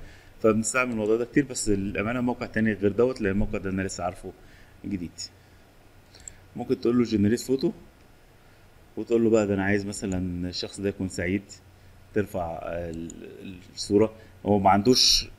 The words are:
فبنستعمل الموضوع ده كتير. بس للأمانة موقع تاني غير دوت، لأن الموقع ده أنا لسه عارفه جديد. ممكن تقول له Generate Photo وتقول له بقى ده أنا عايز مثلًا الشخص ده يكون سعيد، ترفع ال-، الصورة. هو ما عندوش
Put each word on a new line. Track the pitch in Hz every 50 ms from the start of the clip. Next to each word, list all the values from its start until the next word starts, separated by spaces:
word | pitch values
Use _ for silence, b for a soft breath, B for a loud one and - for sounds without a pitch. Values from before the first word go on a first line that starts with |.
| b b b b b b b b -
فبنستعمل | 110 104 110 110 - - 131 127 123
الموضوع | 117 110 107 104 110
ده | 117 120
كتير. | - - 147 139
بس | 131 123 - - 107
للأمانة | 101 101 98 104 - - 101 113 123 127
موقع | 123 123 120 - 117
تاني | - - 113 110 110 104
غير | 98 101 101
دوت، | 95 107 120 131 123 123
لأن | 110 95
الموقع | 95 104 107 101 110
ده | 98 87 95
أنا | 92 98
لسه | 95 95 - - 87
عارفه | 90 92 - - 92 - - b b b b b b b b -
جديد. | 92 98 87 87 80 - - - - - - _ - - - - _ _ - _ - _ - - B B B B B B B B B -
ممكن | - 120 - 131 -
تقول | - 117 120
له | 123 120
Generate | 107 110 104 101 101 117 117
Photo | - - 131 135 - 175 - - - - - _ - - - - - - - b b b b b b b - - - _ -
وتقول | 107 110 - 117 117 117
له | 110
بقى | 113 110 104
ده | 98 101
أنا | 95 95
عايز | 98 101 101 98
مثلًا | 101 104 - - 98 92 90 92 90 87 87 90 90
الشخص | 87 - - 101 - -
ده | 98 101
يكون | - - 95 92
سعيد، | - - 87 90 98 101 - - - - - - b b b b b b - - -
ترفع | 107 98 92 - 95 85 82 82 - -
ال-، | 82 85 85 87 85 82 82 82 82 80 82 85 82 - - - 98 92 90 - - -
الصورة. | - - - 101 104 110 104 B B B B B B -
هو | 98 104 101
ما | 95 95
عندوش | 95 101 101 123 127 - - - 107 - - - -